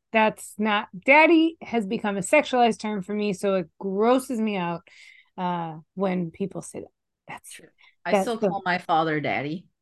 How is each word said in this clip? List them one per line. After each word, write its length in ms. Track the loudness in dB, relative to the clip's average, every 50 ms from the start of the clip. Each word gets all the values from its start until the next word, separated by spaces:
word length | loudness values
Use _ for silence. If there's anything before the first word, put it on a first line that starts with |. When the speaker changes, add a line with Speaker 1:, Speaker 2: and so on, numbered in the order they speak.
| _ _
Speaker 1:
that's 420 | 2 2 2 2 0 -4 -14 -18 -8
not, 300 | -4 -2 0 0 -2 -2 -6 -14 -4 4
"Daddy 520 | 6 8 8 8 8 6 6 4 2 -2 _
has 240 | -10 -4 -4 -2 -2
become 300 | -2 -4 -4 -4 -4 -4
a 40 | -4
sexualized 580 | 0 2 2 2 2 2 2 4 4 4 2 -2
term 220 | -6 -6 -6 -6
for 120 | -6 -6 -4
me, 200 | -2 -2 -2 -2
so 220 | -2 -2 0 0
it 140 | 0 -2 -6 _ _
grosses 600 | -8 -4 -2 2 2 4 4 2 0 -4 -4 -4
me 160 | -2 -2 -2
out, 260 | -2 -4 -4 -6 -8 -10 _ -20 -20 -20 -20 -20 _ _ _ _
uh, 400 | -6 -4 -4 -4 -4 -6 -8 -10 -14 -18 _ _
when 340 | -4 -2 -2 -2 -2 -4 -6
people 300 | -6 -8 -8 -8 -8 -12
say 200 | -14 -12 -14 -14
that." 100 | -14 -14 _ _ _ _ _ _ _
That's 240 | -18 -18 -18 _ -20
Speaker 2:
True. 180 | -20 -20 -20 _ _ _ _ -20 _ _ _
I 60 | 0
Speaker 1:
that's 120 | 0 0 0
Speaker 2:
still 120 | -2 -4
Speaker 1:
the 120 | -2 -2 -2
Speaker 2:
call 120 | -2 -2 -2
my 120 | -2 -2
father 420 | -2 -2 0 0 2 2 0 -2 -2
daddy. 460 | -2 -2 -4 -4 -4 -6 -8 -10 -12 _ _ _